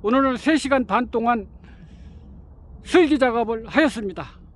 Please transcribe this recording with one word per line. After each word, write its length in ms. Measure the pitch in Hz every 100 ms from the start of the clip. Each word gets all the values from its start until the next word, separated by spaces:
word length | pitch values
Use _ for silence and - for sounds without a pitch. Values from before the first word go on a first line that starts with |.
오늘은 360 | 202 262 269 247
세 180 | - 311
시간 300 | 269 269 226
반 220 | 208 247
동안 380 | 233 233 240 190 - - - - - - - - - - - - -
슬기 360 | - 359 320 294
작업을 480 | 254 233 220 226 226
하였습니다. 720 | - 311 226 202 165 135 - -